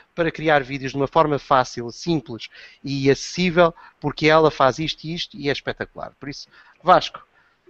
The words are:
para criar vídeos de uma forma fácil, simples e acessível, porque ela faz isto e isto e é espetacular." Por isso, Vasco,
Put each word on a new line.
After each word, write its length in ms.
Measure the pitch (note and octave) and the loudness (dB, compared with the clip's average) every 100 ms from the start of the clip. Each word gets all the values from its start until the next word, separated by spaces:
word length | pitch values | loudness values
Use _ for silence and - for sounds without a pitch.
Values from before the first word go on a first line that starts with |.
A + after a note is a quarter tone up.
| _ | _
para 160 | - E3+ | -4 -4
criar 320 | - D#3 D3 | -2 2 2
vídeos 300 | B2+ C#3 C3 | 0 -8 -6
de 40 | C#3 | -4
uma 120 | C3+ | 0
forma 280 | E3 D#3 C#3 | 2 2 0
fácil, 540 | - C3+ B2+ - A#2+ | 2 2 0 -6 -12
simples 580 | - E3+ D#3+ B2+ A2+ - - - _ | -8 -4 -4 -4 -12 -14 -20 -20 _
e 260 | C#3+ C#3 C3+ | -8 -2 2
acessível, 640 | C3 - - F3+ E3 E3+ - - _ | 0 -2 -2 0 4 2 0 -18 _
porque 280 | D3 - D#3 | -8 0 4
ela 240 | D#3+ D#3 | 4 4
faz 260 | - C3+ B2 | 4 2 2
isto 240 | D#3 - | -6 -8
e 120 | D#3 | -10
isto 220 | E3+ - G#3 | -10 -10 -8
e 120 | C#3+ | -6
é 40 | |
espetacular." 600 | C3 - - G2+ - - _ | -6 -6 -8 -10 -12 -16 _
Por 80 | C#3 | -16
isso, 180 | - - _ _ _ | -16 -18 _ _ _
Vasco, 400 | D#3+ E3+ - - _ _ _ _ _ | 4 4 2 -12 _ _ _ _ _